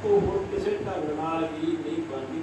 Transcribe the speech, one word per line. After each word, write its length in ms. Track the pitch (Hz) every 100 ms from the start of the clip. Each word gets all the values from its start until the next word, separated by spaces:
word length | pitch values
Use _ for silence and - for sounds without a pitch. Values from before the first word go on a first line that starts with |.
ਉਹ 160 | - -
ਹੋਰ 360 | - - - -
ਕਿਸੇ 140 | -
ਢੰਗ 340 | - - 185
ਨਾਲ 400 | 151 151 165 165
ਵੀ 220 | 156 151 160
ਨਹੀਂ 360 | 165 147 165
ਬਣਦੀ। 400 | - 139 135 160